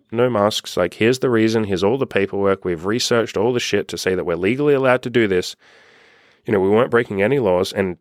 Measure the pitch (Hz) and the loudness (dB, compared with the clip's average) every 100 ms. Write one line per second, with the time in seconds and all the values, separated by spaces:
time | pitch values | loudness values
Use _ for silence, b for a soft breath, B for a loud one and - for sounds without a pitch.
0 | - 113 127 110 104 - - - 90 - | -8 0 0 2 0 0 -6 -2 -2 2
1 | 110 127 135 113 110 113 104 90 98 135 | 0 2 0 2 2 0 -2 0 0 0
2 | 123 101 98 98 98 98 92 82 92 120 | -2 -2 -2 0 0 0 -2 -4 -4 -2
3 | - 117 110 92 113 120 - 101 - 85 | 0 0 0 0 0 0 -2 -4 -4 -4
4 | 101 92 82 85 95 131 147 139 131 123 | -2 -2 -2 -2 0 0 2 2 2 0
5 | 127 120 107 90 - - b b b b | 0 0 2 0 -2 -12 b b b b
6 | b b b b - 104 95 110 131 117 | b b b b -2 2 4 2 2 0
7 | 120 98 104 143 104 90 95 104 95 85 | 0 0 0 2 2 0 0 -2 -4 -6